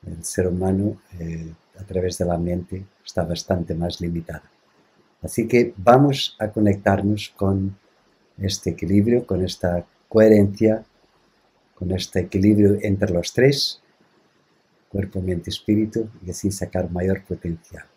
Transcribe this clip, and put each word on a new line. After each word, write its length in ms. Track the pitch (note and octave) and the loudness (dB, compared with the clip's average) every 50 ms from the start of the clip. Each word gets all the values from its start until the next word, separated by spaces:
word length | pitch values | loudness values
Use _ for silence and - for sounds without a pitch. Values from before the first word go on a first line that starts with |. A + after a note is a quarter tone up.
| - | -12
El 200 | F2+ E2+ E2 E2 | -14 -14 -12 -12
ser 240 | - - - F#2 F2+ | -8 -4 -2 -2 -2
humano, 520 | F2 F2+ F#2 F#2+ F#2+ G2 G2 G#2 A2+ - _ _ - F2 | -2 -2 -2 0 0 0 0 -2 -4 -6 _ _ -16 -12
eh, 320 | E2+ E2 E2 E2 E2 D#2+ D#2+ _ _ _ _ - | -10 -10 -8 -10 -10 -14 -16 _ _ _ _ -20
a 60 | G2 | -16
través 340 | - F#2 F#2 F2+ F#2 E2 - | -8 -4 -4 -2 -4 -2 -2
de 60 | F2+ | -2
la 120 | F2 F2 | -2 0
mente, 480 | E2+ E2+ F2 F2 F2 F2+ - F#2+ F#2+ F#2+ _ _ _ _ | -2 -2 -2 -4 -4 -6 -8 -12 -12 -12 _ _ _ _
está 160 | - - - E2+ | -8 -6 -6 -4
bastante 540 | D#2+ E2+ E2 - - F#2+ F2+ E2+ - F2 | -4 -6 -8 -2 -2 -2 -2 -2 -4 -4
más 240 | D#2+ E2+ F2 E2+ - | -4 -4 -6 -6 -6
limitado. 420 | E2+ E2+ E2+ E2+ D#2+ - D#2+ D#2 _ _ _ _ _ _ _ _ _ _ _ _ _ _ _ _ - | -6 -6 -4 -6 -8 -10 -16 -18 _ _ _ _ _ _ _ _ _ _ _ _ _ _ _ _ -12
Así 240 | - - - A#2 | -6 -4 -4 -2
que 260 | A2 B2+ A#2+ A#2+ - - | 2 2 2 2 2 -2
vamos 580 | G2 F#2 A#2 A#2 C3 C#3+ C#3+ C3+ C#3 - - - _ | 0 6 8 8 8 8 4 2 -2 -6 -8 -6 _
a 100 | A2 G#2 | -6 -4
conectarnos 800 | - A2+ G#2+ G2+ G2 G2 - G2+ G2 - F#2+ G2+ G#2+ G#2 - - _ | 0 2 2 2 2 2 2 2 2 2 2 0 -2 -2 -4 -14 _
con 420 | - G2 F#2+ G2 G2 F#2+ G2 G2 _ _ _ _ _ _ _ _ _ _ _ _ - | -4 -2 -2 0 0 -2 -4 -6 _ _ _ _ _ _ _ _ _ _ _ _ -8
este 320 | G2 F#2 - - - F#2 | -6 -6 -6 -4 -6 -6
equilibrio, 540 | E2 - - E2+ G2 G2+ G2+ A2+ A#2+ B2 A#2+ | -6 -6 -4 2 2 2 4 4 2 0 0
con 200 | - G2 F2+ F2+ | -2 -2 -2 -2
esta 420 | F2+ - - - F2+ F2 F2 E2+ _ _ _ _ _ | -4 -4 -4 -2 -2 -2 -2 -6 _ _ _ _ _
coherencia, 760 | - A2 A2 A2 G#2+ G#2 G2+ G2 G2 - A2 G#2+ G#2+ A2 - _ _ _ _ _ _ _ _ _ _ _ _ _ _ _ _ _ _ | 4 6 8 8 8 8 6 4 2 2 2 2 2 0 -4 _ _ _ _ _ _ _ _ _ _ _ _ _ _ _ _ _ _
con 160 | _ F#2 F2+ F#2 | _ -6 -4 -4
este 300 | F2+ - - - F#2+ F2 | -4 -6 -4 -4 -4 -4
equilibrio 540 | F#2 - G2+ F#2+ G#2 G#2+ G#2 G#2 G2 G2+ G2+ - | -2 -2 2 4 4 4 6 4 4 4 2 0
entre 320 | G#2+ G2 G2 G2+ F2 F2 | -2 0 0 0 0 0
los 180 | F2 F2 - - | -2 -4 -2 0
tres, 480 | - B2 C#3 C#3 C3+ - - - _ _ _ _ _ _ _ _ _ _ _ _ _ _ _ _ _ _ _ _ _ _ _ | 4 4 4 4 2 -2 -6 -6 _ _ _ _ _ _ _ _ _ _ _ _ _ _ _ _ _ _ _ _ _ _ _
cuerpo, 320 | - G2 F#2+ F#2+ - F#2+ | -6 -6 -6 -6 -8 -8
mente, 300 | F#2 F#2 F#2 E2+ E2 - | -6 -4 -6 -6 -6 -10
espíritu, 600 | F#2+ - _ - G#2+ G#2+ A2 G#2 - A#2 A2 G#2+ - - - | -12 -10 _ 0 0 0 0 -2 -2 -6 -6 -6 -10 -16 -14
y 60 | F2 F2 | -12 -12
así 180 | - - G2+ | -4 -4 -4
sacar 400 | F#2+ - F#2 F2 - F#2 F2+ E2+ | -4 -4 -8 -6 -4 -6 -4 -4
mayor 320 | E2+ F2+ F2+ F#2+ F#2+ F#2+ - | -4 -4 -2 -2 -2 -2 -4
potencial. 640 | _ F2+ E2+ - E2+ E2+ E3 _ _ - - - _ _ | _ -12 -8 -6 -8 -8 -8 _ _ -20 -20 -20 _ _